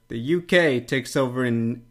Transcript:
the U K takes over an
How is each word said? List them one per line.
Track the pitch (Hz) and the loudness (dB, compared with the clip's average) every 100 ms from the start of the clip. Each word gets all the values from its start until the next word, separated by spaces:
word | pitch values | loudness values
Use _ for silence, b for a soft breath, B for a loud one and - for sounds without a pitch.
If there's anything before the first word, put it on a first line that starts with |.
| _ | _
the | 117 | -8
U | 127 175 | -2 -2
K | 175 180 160 123 | 2 4 4 2
takes | 120 135 - 143 | -2 -4 -2 -2
over | 127 127 | 0 0
an | 123 117 117 120 - | 0 0 -2 -4 -8